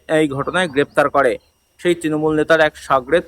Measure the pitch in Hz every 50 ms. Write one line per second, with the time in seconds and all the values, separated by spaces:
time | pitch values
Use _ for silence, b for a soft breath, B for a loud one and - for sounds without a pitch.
0 | - - 160 156 156 147 131 135 139 - 139 175 185 170 131 135 143 - - -
1 | 147 143 - 143 139 123 104 - _ _ _ _ _ _ _ - - 180 175 170
2 | 170 156 156 151 151 156 156 151 151 - 165 160 156 151 - - - - 143 135
3 | 123 131 151 175 180